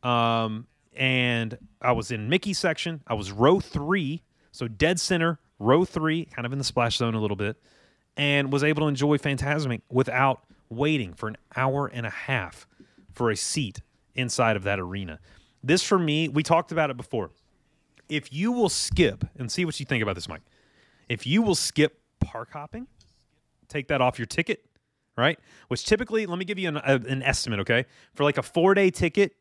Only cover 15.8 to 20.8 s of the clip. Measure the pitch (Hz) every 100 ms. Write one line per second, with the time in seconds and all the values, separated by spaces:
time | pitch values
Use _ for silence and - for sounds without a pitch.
15.8 | - 190 165 151 156 139 156 165 165 165
16.8 | 151 123 - 117 87 _ _ _ _ _
17.8 | _ _ _ 151 - 139 208 247 202 -
18.8 | - - - - - - 127 - 175 -
19.8 | 139 123 107 90 - 80 _ _ _ _